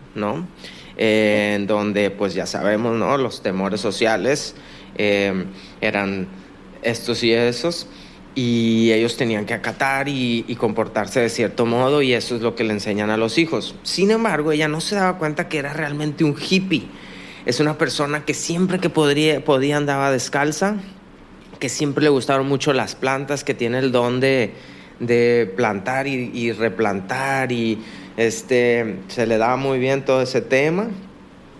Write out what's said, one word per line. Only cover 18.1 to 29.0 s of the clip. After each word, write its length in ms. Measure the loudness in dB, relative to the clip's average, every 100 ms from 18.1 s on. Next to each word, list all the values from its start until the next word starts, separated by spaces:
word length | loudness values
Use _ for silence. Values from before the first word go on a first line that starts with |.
| -4 -4
que 80 |
siempre 460 | -6 -4 0 0 0
que 100 | 0
podría, 540 | 2 4 4 4 2
podía 340 | 2 2 4 2
andaba 340 | 0 2 2
descalza, 640 | 0 0 0 0 0 0 -2 -8 -16 -20 -20 -20 -20 -20 -8
que 100 | -6
siempre 340 | -2 -2 2
le 60 | 4
gustaron 380 | 4 2 0 2
mucho 260 | 0 2
las 220 | 0 -2 -2
plantas, 480 | -2 -2 -2 -4
que 100 | -2
tiene 260 | -2 0 0
el 120 | 2
don 280 | 2 2 2
de, 320 | 2 2 0 -4 -18 -20 -20 -6
de 520 | 2 4 6 4 2 0
plantar 520 | 0 0 -2 -2 -2
y, 240 | -4 -4
y 180 | -4 -4
replantar 1000 | 0 -2 0 0 0 -4 -4 -2 0 0
y, 280 | 0 0 -2 -6 -16 -8 0
este, 800 | 0 0 0 4 4 2 0 -6